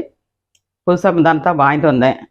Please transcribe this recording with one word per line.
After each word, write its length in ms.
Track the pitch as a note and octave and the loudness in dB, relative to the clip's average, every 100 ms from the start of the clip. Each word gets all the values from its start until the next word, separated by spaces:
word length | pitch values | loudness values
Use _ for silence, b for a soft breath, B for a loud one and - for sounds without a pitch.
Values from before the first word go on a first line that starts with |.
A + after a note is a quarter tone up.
| E4 _ _ _ _ _ _ _ - | -2 _ _ _ _ _ _ _ -4
புதுசா 300 | F3 G3 E3+ | -2 0 0
முந்தானத்து 320 | D#3+ D#3+ F3+ | 0 0 -2
தான் 120 | E3 C#3 | 0 0
வாங்கிட்டு 260 | D3+ D#3 | 0 0
வந்தேன், 260 | C3 B2+ - - | 2 0 -2 -10